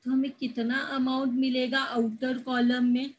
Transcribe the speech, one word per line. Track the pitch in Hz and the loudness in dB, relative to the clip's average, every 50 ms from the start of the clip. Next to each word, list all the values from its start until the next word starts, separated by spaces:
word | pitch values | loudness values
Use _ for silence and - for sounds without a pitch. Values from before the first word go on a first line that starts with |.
| _ | _
तो | 247 | 0
हमें | 262 262 269 277 254 - | 0 2 0 0 -4 -6
कितना | 277 240 - - 233 233 247 269 285 - 277 | -6 -6 -4 -2 -2 -2 -2 -2 -2 -2 -2
अमाउंट | 269 254 262 262 262 269 269 240 254 | -2 0 0 0 0 0 0 0 0
मिलेगा | 262 262 247 254 254 247 240 269 | 0 0 2 0 0 0 0 0
आउटर | 269 - - 240 233 226 220 - 254 254 254 240 - | -2 0 0 0 0 0 -2 -2 -4 -4 -4 -4 -4
कॉलम | 262 254 247 240 240 247 254 247 247 240 | -2 0 2 4 4 4 4 4 2 2
में? | 247 262 277 - | 2 0 -4 -10